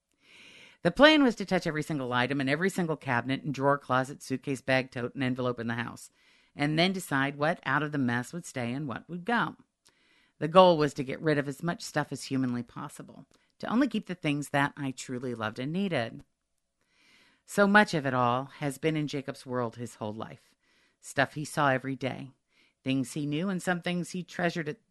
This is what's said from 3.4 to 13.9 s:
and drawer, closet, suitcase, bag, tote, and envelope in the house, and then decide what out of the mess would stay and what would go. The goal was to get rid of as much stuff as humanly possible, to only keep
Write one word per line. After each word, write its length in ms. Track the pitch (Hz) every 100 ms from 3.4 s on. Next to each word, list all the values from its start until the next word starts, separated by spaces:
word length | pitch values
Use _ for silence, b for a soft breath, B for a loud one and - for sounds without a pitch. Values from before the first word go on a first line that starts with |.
and 100 | -
drawer, 240 | 123 139 139
closet, 420 | - 127 131 147
suitcase, 400 | - 131 - 131
bag, 300 | - 131 131
tote, 240 | 127 120
and 80 | 127
envelope 380 | 127 131 127 120
in 80 | 117
the 60 |
house, 360 | 117 117 - - b b b b -
and 200 | 147 156
then 160 | 180
decide 440 | 190 - 139 139 143
what 240 | 151 180
out 200 | - 139
of 80 | 151
the 60 | 147
mess 340 | 123 120 123
would 120 | 175
stay 280 | - 135 120
and 160 | 127 151
what 200 | 107 -
would 160 | 175
go. 300 | 175 233 160 - _ _ b b b b b _
The 80 | 151
goal 280 | 170 185 165
was 160 | 147
to 100 | -
get 180 | 131 -
rid 160 | 160 147
of 80 | 139
as 160 | 139
much 200 | 165 -
stuff 260 | - 156 143
as 140 | 135
humanly 400 | - 135 127 120
possible, 600 | 120 - 147 - 143 110 - b b _
to 80 | -
only 180 | 220
keep 220 | 277